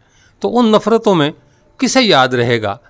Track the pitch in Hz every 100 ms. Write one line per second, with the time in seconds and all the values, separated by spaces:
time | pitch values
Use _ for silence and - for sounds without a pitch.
0 | _ _ _ _ 202 226 226 214 208 226
1 | 226 180 143 - _ _ _ _ 254 262
2 | 226 143 127 123 120 117 104 101